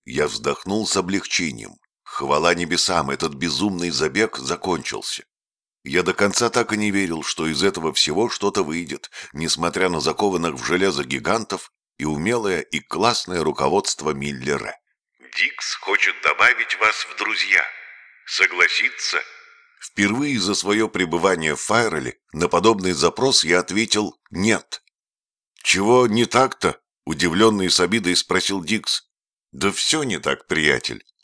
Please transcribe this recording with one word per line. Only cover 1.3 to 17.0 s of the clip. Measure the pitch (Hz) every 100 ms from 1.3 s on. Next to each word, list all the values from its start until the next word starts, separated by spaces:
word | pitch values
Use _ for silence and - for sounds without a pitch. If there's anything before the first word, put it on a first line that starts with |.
| - 82 58 52 - _ _
Хвала | - - 69 73 85
небесам, | 87 82 85 - 87 69
этот | 69 80
безумный | 69 82 69 101 87 87
забег | 67 78 80 113 -
закончился. | 65 - 95 80 69 52 - - - _ _ _ _ _
Я | 69 78
до | 87
конца | 92 101 95 117
так | 120 110
и | 107
не | 104
верил, | 98 92 82
что | - - 80
из | 73
этого | 98 92 80
всего | 73 - 82 113
что-то | - 101 101
выйдет, | 76 85 87 80 - - -
несмотря | 73 80 - 85 90 92
на | 82
закованных | 78 76 101 90 82 65
в |
железо | 62 90 95 71
гигантов | 64 65 71 113 147 95 - _ _ -
и |
умелое | 73 76 95 120 104 85
и | - 78
классное | - 85 113 117 - 87
руководство | 78 71 69 98 - - 78
Миллера. | 69 71 67 73 67 52 - _ _ _ _ 64 -
«Дикс | - - - -
хочет | 95 101 98 -
добавить | 78 - 113 117 113 -
вас | 107
в | -